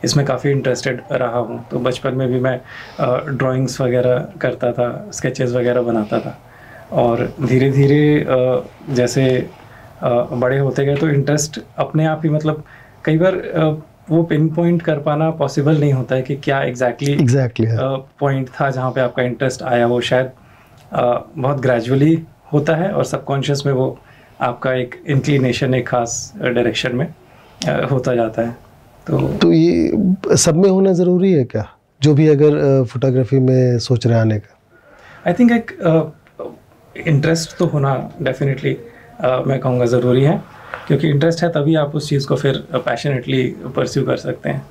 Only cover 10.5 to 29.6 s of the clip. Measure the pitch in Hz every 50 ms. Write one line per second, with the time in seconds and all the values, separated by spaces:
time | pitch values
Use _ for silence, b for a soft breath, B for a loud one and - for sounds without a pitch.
10.5 | 131 139 139 135 123 - 139 143 143 139 160 160 143 139 139 - 143 139 - -
11.5 | - - - - - - 147 - - 156 156 160 156 156 156 160 151 151 156 156
12.5 | 151 151 - B B B B B B B - - 156 160 175 190 185 180 - -
13.5 | - 170 160 156 156 156 - - - _ - - 156 165 170 165 160 151 156 160
14.5 | 156 170 170 170 175 170 - - 156 143 143 156 147 147 160 160 156 160 151 135
15.5 | - - 139 147 160 151 143 147 135 127 123 - 131 131 131 - 147 139 - -
16.5 | 139 135 143 143 123 123 127 123 120 - 139 139 143 - 160 123 123 139 131 117
17.5 | - - 110 110 117 117 131 135 135 135 135 - _ _ 147 143 139 135 131 131
18.5 | - - 151 135 127 131 127 131 123 135 127 120 - - 127 123 120 - 139 131
19.5 | - - - 131 123 120 120 120 123 123 120 - 135 127 131 127 - b b b
20.5 | b b b b b b b - - - 123 123 120 - - - - 160 127 135
21.5 | 143 135 123 131 123 117 113 120 131 139 139 156 165 165 165 - - _ _ -
22.5 | - 147 147 165 160 156 175 196 208 143 131 - - 139 - - 139 139 135 143
23.5 | 143 139 - 143 135 127 131 131 - - b b b b b b b b 135 123
24.5 | 120 - - 135 131 127 123 120 - - - - 147 135 - - 147 139 131 127
25.5 | 117 - 143 127 131 127 120 - - 123 120 117 - - - - - 208 - 127
26.5 | 120 120 120 120 113 - - 120 120 123 147 - - - b b b b b b
27.5 | b b - - 143 147 151 127 139 131 123 139 123 120 113 110 - - 117 117
28.5 | 120 - - - - - - - _ - - - 156 135 135 135 143 - - 170
29.5 | 165 160